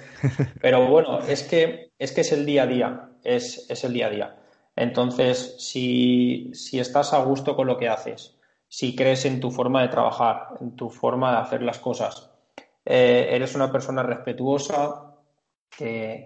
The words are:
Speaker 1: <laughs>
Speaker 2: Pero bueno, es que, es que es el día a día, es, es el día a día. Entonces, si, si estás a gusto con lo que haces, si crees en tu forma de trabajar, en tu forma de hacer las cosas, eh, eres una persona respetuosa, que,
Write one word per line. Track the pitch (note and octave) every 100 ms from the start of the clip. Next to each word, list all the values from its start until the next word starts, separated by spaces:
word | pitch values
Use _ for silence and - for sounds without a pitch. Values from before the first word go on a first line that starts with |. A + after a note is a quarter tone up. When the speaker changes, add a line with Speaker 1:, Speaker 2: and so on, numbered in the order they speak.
| - -
Speaker 1:
<laughs> | C3+ - C3 -
Speaker 2:
Pero | C3 B2+ B2+
bueno, | D3+ D3+ B2+
es | B2 C#3
que, | - E3+ D#3+ - - -
es | C3+
que | -
es | D#3+
el | D3+ D3
día | C#3+
a | B2
día, | B2 A2 - - _
es, | A#2 B2 A#2+ - -
es | A#2+
el | C3
día | A#2+ A2+
a |
día. | G#2 G#2 - _ _ _
Entonces, | - B2 B2 B2 B2 B2+ B2+ - -
si, | - C3 B2+ B2 B2 B2 B2 B2+ B2+
si | - - C3
estás | B2 C#3+ C#3+
a | D3
gusto | C3 C3+ -
con | C3+ C3
lo | B2
que | A#2
haces, | A2 - A#2 - _ _ _ _
si | - B2+ A#2+
crees | C3 C3
en | C#3 B2+
tu | B2+
forma | - B2 C3
de | B2
trabajar, | - A#2 - A#2 - - A#3+
en | A#2+
tu | - A#2+
forma | - B2 B2+ C3
de | A#2
hacer | A#2 -
las | A#2+ -
cosas, | B2 A#2 G#2 - - _ _ - - _
eh, | - B2+ B2 B2 B2
eres | B2+ C3
una | C#3+ C3+
persona | C3 - C3
respetuosa, | B2+ A#2+ - A2 B2+ C#3 C#3 D3 D3 D3 - _ _ _ _ _ _ -
que, | B2+ A2+ A2 A2+